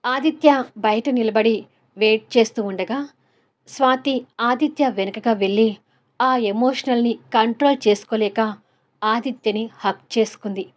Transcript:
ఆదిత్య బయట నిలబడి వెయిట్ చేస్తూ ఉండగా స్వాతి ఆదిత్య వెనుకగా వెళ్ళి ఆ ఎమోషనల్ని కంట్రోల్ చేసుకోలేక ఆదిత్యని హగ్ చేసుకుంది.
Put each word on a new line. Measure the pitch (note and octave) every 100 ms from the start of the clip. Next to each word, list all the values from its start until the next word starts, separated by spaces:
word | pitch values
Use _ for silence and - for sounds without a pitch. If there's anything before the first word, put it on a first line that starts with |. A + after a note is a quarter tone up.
| A#3+
ఆదిత్య | C4 D#4 D#4 D#4 C4+ B3+ -
బయట | G#3+ G#3+ C#4
నిలబడి | B3+ A3 G#3+ A3 A3 - _ _ -
వెయిట్ | G#3+ A3 G#3+ B3
చేస్తూ | A3 -
ఉండగా | G3+ F#3+ F#3 B3+ C#4+ _ _ _ _ _ -
స్వాతి | - C4 C4 C#4 C4 B3+ -
ఆదిత్య | A#3 B3 D4+ D4+ C4+
వెనుకగా | G3+ F#3+ G#3+ A#3
వెళ్ళి | G#3+ G3 G3+ A3 G3 _ _ _ _
ఆ | C4 B3+
ఎమోషనల్ని | G#3+ G#3 B3+ C4 - A#3+ A#3 A3+ _
కంట్రోల్ | A#3 A3+ A3+ C#4+ C4+ G#3+
చేసుకోలేక | G3+ - A3 G#3 G3+ A3 G3+ _ _ _ _
ఆదిత్యని | G#3+ A#3 C4 B3 A3 G#3+ A3 -
హగ్ | G3+ F#3+ _ A#3
చేసుకుంది. | A3 - G#3 G3 -